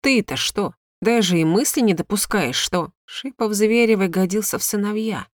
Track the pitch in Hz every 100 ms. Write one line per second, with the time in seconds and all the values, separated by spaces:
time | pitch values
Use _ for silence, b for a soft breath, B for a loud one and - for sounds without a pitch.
0 | 277 254 - 135 - - 196 - _ _
1 | 196 233 185 175 160 180 294 - 226 170
2 | - 202 - 208 135 131 - 180 165 _
3 | - - 269 - 220 202 214 233 233 208
4 | 190 185 190 202 208 220 - 208 202 208
5 | 220 165 -